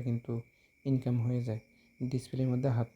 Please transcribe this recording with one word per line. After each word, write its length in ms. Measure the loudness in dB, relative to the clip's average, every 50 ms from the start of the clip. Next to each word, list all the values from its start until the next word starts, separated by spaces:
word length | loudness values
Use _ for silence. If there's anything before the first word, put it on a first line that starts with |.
| -2
কিন্তু 240 | -2 -2 -2 -2 -4 -6 -6 -6 _ _ _ _ _ _ _ -2
ইনকাম 300 | 0 0 2 2 0 0 2 2
হয়ে 160 | 0 0 0 0
যায়, 140 | -2 -4 -4 -6 _ _ _ _ _ _ -6
ডিসপ্লের 480 | -4 -2 -2 -4 -4 -4 -2 0 0 2
মধ্যে 180 | 2 2 2 2 2
হাত 120 | 2 0 0 -2